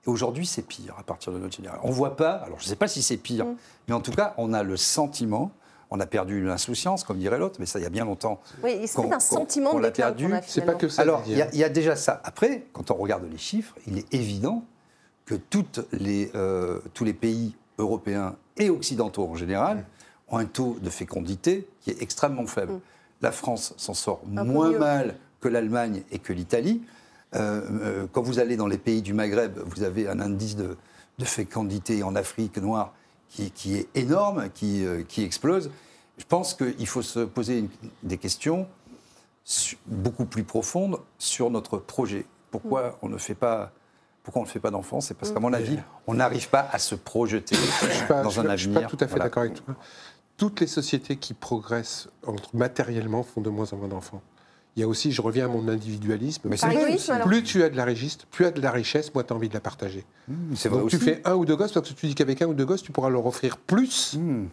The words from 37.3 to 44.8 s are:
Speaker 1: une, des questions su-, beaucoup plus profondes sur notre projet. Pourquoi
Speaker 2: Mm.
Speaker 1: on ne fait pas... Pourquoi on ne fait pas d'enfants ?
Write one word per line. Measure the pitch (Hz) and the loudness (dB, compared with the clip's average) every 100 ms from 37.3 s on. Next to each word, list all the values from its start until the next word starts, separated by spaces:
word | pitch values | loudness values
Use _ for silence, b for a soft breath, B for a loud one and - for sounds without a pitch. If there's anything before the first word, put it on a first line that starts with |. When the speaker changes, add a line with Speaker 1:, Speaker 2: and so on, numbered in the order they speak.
| - 110 123 | -2 0 0
Speaker 1:
une, | 104 - 113 - | -2 -6 -18 -12
des | - 90 | -6 -4
questions | 120 - 147 170 185 - B B B B B _ | -4 -2 0 0 -2 -10 B B B B B _
su-, | - - - - - | -4 -2 -2 -6 -8
beaucoup | 101 104 - 123 | -2 -2 0 -4
plus | - 104 | -2 -2
profondes | 113 113 175 196 175 - _ | -2 0 0 0 -2 -6 _
sur | - - 120 | -4 0 2
notre | 113 - 104 | 0 -2 -6
projet. | - - 120 98 - _ _ | -6 -2 -2 -2 -6 _ _
Pourquoi | 117 113 131 120 | -10 -2 0 0
Speaker 2:
Mm. | - | -4
Speaker 1:
on | 107 | -8
ne | 104 | -6
fait | - 101 | -6 0
pas... | 120 113 101 - b b b b | 0 0 -2 -12 b b b b
Pourquoi | - - | -4 -4
on | 113 | -2
ne | |
fait | - | -2
pas | 113 | -2
d'enfants ? | 101 | -2